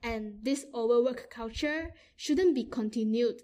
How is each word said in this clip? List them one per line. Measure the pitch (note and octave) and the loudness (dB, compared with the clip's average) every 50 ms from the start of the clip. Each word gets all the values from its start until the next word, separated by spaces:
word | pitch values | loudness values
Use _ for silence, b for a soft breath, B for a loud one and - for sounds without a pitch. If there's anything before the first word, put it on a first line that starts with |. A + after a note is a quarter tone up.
| - | -6
and | A#3 A#3 A3 G#3+ G#3+ G#3 G#3 G#3+ | -6 -6 -6 -6 -10 -12 -6 -2
this | B3+ C#4 C4+ - - - | -2 -2 -2 -2 -10 -6
overwork | A#3+ A3+ A3+ A#3+ A#3+ A#3+ C4 B3+ - - - | -2 2 4 6 6 6 4 0 -4 -12 -16
culture | - A#3 A3+ A3+ A3 - - D4 D4+ D#4+ E4 E4 E4 b b b b b | -12 -10 -10 -10 -6 -4 -2 -2 -2 -2 -6 -8 -12 b b b b b
shouldn't | - - D4+ C#4+ F#4 F4+ D4+ | -2 0 2 4 4 4 4
be | C4 A3 | 4 -2
continued | - - B3+ G#3+ G#3+ - A#3+ A3 A3 G#3+ A#3 A#3+ A3+ G3+ - | -4 -4 -4 -4 -2 -2 -2 -2 0 2 2 2 0 0 -4